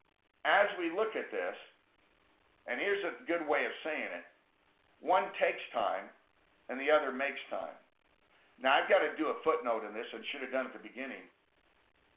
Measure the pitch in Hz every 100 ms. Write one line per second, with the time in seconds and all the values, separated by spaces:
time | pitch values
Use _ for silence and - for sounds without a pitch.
0 | _ _ _ _ 151 185 202 180 165 180
1 | 220 143 107 101 90 - - _ _ _
2 | _ _ _ _ _ _ - 123 185 202
3 | 175 120 127 170 151 143 117 110 - 147
4 | 104 87 - _ _ _ _ _ _ _
5 | 135 190 196 - 185 185 - 120 98 95
6 | 98 - _ _ _ _ - 127 139 151
7 | 139 127 139 131 - 101 82 - _ _
8 | _ _ _ _ _ - 131 147 180 196
9 | 151 135 147 120 160 - 123 113 107 107
10 | 120 110 - 139 127 131 127 107 104 117
11 | 131 98 90 _ _ _ _ _ _ _
12 | _